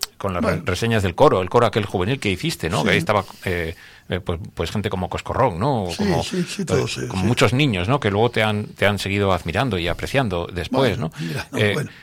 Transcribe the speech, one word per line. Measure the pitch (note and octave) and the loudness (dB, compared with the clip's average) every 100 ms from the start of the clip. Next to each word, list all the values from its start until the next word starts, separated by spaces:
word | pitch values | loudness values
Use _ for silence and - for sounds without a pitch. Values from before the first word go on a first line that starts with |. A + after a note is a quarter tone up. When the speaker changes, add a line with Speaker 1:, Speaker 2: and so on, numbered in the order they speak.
| - - | -10 -6
Speaker 1:
con | G2 | -4
las | F2+ | 0
Speaker 2:
Bueno. | A3 D#3 | 0 0
Speaker 1:
re-, | - | -2
reseñas | F2+ A2+ A2+ | -2 2 2
del | F#2+ E2 | 2 4
coro, | D3 G#2+ | 6 6
el | F2+ | 2
coro | A#2+ A#2 | 4 4
aquel | G#2+ G2+ | 2 -2
juvenil | G2 F#2 C3+ | 0 0 -2
que | G#2+ | -2
hiciste, | F#2 E3 - D#2+ | -2 -4 -4 -2
¿no? | E2 | 0
Speaker 2:
Sí. | D2+ | 2
Speaker 1:
Que | |
ahí | G2+ | 2
estaba, | E3 G#2 F#2 - - | 2 2 0 -6 -4
eh, | F2 E2 E2 - - - | -4 -4 -8 -16 -20 -6
eh, | F#2 | -4
pues, | - E2+ G2+ | -4 -6 -6
pues | - E2 | -6 -4
gente | G#2+ G2 | -4 -4
como | F#2+ F2+ | -4 -4
Coscorrón, | - - - B2+ E2 | -6 -4 0 0 0
¿no? | C3 B2 F2+ | 0 0 -2
Speaker 2:
Sí, | E2+ | -2
Speaker 1:
Como, | G#3 E3 | 0 0
Speaker 2:
sí, | - F#3 F3 | -2 -4 -4
sí, | - E3+ | -4 -2
todo, | C3+ | 0
Speaker 1:
eh, | B2 | 0
Speaker 2:
sí, | B2+ B2+ | -4 -4
Speaker 1:
como | F#2+ | -2
Speaker 2:
sí. | F#2+ | 0
Speaker 1:
muchos | B2 A#2 | 4 4
niños, | B2+ D3 F#2+ F#2 | 4 2 2 0
¿no? | C#3 | 0
Que | G#2+ | 2
luego | G2 A#2 | 2 2
te | A#2 | 2
han, | A2 G#2 G#2+ | 0 0 -4
te | - G2+ | 0 2
han | G#2 | 2
seguido | G2 G2+ G2 | 0 0 2
admirando | F2+ E2+ E2 C3 F#2 | 2 0 -2 0 0
y | E2+ | -2
apreciando | E2 - C3+ A#2+ F2 E2+ | -2 -2 0 0 0 -4
después, | F2 E2+ C3 C3 F#2+ | -6 -2 2 2 0
Speaker 2:
Bueno, | D#2 - | -4 -6
Speaker 1:
¿no? | E2+ | -6
Speaker 2:
mira, | D2+ - | -6 -6
no, | - | 0
Speaker 1:
Eh, | G#2 G2+ | 0 0
Speaker 2:
bueno. | - - | -4 -10